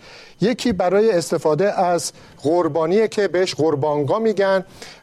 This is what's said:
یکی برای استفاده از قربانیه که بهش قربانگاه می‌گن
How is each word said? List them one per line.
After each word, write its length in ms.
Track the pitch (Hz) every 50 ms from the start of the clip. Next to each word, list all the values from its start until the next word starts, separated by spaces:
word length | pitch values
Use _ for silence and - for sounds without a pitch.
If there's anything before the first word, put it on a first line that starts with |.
| - - - - - - - -
یکی 320 | 165 214 254 - - 240 220
برای 380 | 180 190 180 185 202 214 226
استفاده 680 | 214 170 160 - 185 160 - 165 151 147 190 202 - -
از 320 | 190 175 175 170 165 - - - - - - - -
قربانیه 640 | 139 165 175 175 160 143 165 160 160 180 143 226 -
که 200 | - - 202 190
بهش 280 | 151 175 190 180 -
قربانگاه 640 | - - 160 151 139 143 151 147 147 147 135 170 220
می‌گن 460 | 226 226 208 190 196 196 190 190 185 - - - - - - -